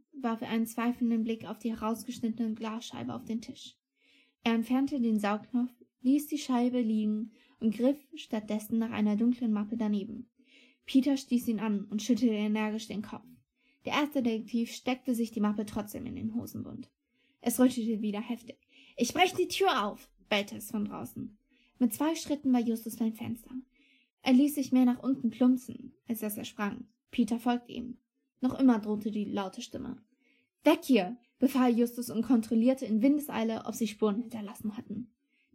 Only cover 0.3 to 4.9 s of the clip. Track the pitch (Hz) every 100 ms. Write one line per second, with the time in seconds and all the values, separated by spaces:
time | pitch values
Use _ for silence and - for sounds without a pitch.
0.3 | 226 - 226 226 - 233 240 233 226 220
1.3 | 226 - 220 233 226 214 226 - 240 233
2.3 | 220 226 220 220 220 - 240 240 233 233
3.3 | 226 247 - - - _ _ _ _ _
4.3 | _ 233 226 226 254 277